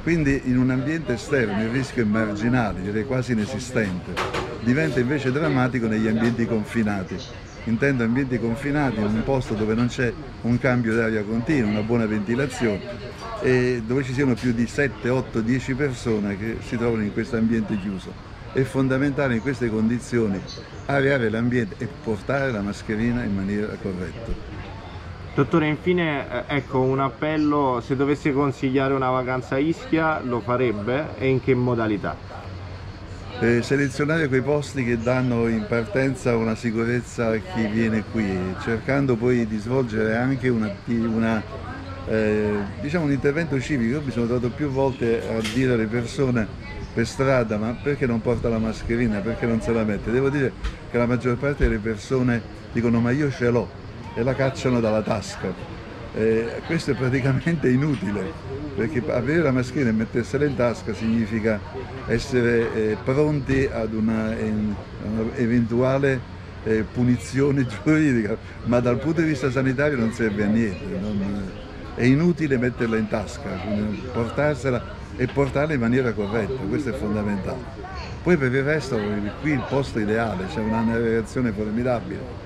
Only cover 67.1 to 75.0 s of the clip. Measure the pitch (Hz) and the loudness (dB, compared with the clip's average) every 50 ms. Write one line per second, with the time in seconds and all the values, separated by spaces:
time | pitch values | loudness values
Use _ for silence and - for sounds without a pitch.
67.1 | 123 120 - - - 131 139 147 135 143 131 117 107 101 - 156 156 156 156 147 | 4 2 0 -4 0 2 2 4 4 2 2 0 -2 -2 2 4 4 6 6 4
68.1 | 127 117 107 101 113 - - - - - - 113 120 123 117 120 120 120 135 151 | 4 4 2 0 -2 -4 -6 -14 -14 -8 -2 2 2 4 4 4 2 2 0 0
69.1 | 165 165 165 156 151 131 - 139 123 135 131 135 127 120 143 151 147 123 113 113 | 2 2 2 2 2 0 0 0 2 2 2 2 2 2 2 2 2 2 0 0
70.1 | 110 - 120 110 101 101 107 101 107 113 117 104 90 80 92 95 92 92 98 107 | 0 0 0 0 2 2 2 2 4 2 2 0 -2 -4 -6 -6 -6 -4 -4 -2
71.1 | 107 101 95 101 101 101 196 190 - - - - - - - - - - 117 123 | -2 -2 -2 -2 -4 -4 -6 -8 -8 -10 -12 -12 -12 -12 -12 -10 -4 2 6 6
72.1 | 135 143 170 175 170 - 160 147 135 120 120 123 117 - 123 113 113 110 110 104 | 6 6 6 4 4 2 2 0 2 2 2 0 0 0 0 2 2 2 2 0
73.1 | - 113 98 90 - - - 98 95 92 90 104 104 104 104 - 202 - - - | -2 -2 -2 -4 -8 -10 -8 -8 -8 -6 -4 -4 -2 -2 0 -2 -4 -4 -6 -6
74.1 | - 120 117 113 - - 143 151 151 139 - 139 123 113 92 - - - | -2 -2 -2 -2 0 0 2 2 0 0 0 0 0 0 -2 -6 -10 -12